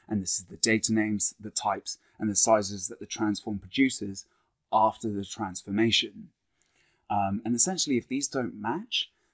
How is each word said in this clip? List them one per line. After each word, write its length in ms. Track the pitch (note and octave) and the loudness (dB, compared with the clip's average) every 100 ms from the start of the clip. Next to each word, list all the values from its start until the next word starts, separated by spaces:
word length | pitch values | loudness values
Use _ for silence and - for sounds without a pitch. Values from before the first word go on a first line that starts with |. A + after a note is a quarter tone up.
| - | -4
And 160 | G#2 | -2
this 160 | F#2 - | -2 -4
is 60 | |
the 120 | F2+ - | -6 -2
data 360 | A2+ A2 - | 2 2 2
names, 420 | A2 G#2+ G#2 - - | 0 2 0 -2 -4
the 100 | G#2 | -8
types, 460 | - G#2+ G2 - - _ - | -4 -2 -2 -6 -14 _ -4
and 120 | G#2+ | 0
the 60 | G2 | 2
sizes 520 | A#2 A2 G2 G2+ - | 6 4 4 -4 -8
that 120 | - | -8
the 60 | G#2 | -10
transform 520 | - G#2+ G2+ A#2 G2+ | -2 -2 -2 -4 -6
produces 680 | F#2+ - C3 - G2+ G2 - _ _ _ _ | -4 0 2 0 -6 -10 -14 _ _ _ _
after 360 | A2 A2 - A2 | 4 4 2 -4
the 160 | G2+ | -4
transformation. 1040 | G2 - G2 F2+ - G2+ A2+ G#2 A2 - - _ _ _ _ _ _ _ - | -6 -8 -8 -8 -4 2 4 4 0 -8 -20 _ _ _ _ _ _ _ -4
Um, 340 | G#2 G2 G2+ | 0 0 -2
and 120 | A#2 A#2+ | -2 2
essentially, 400 | F#3 F3+ D3 B2 | 2 0 0 0
if 100 | - | 0
these 220 | C3 C#3+ | -4 -2
don't 320 | C3+ A2+ G#2+ | -4 -4 -4
match, 500 | G#2 D#3+ A#3+ - - _ _ | -4 -4 -4 -4 -4 _ _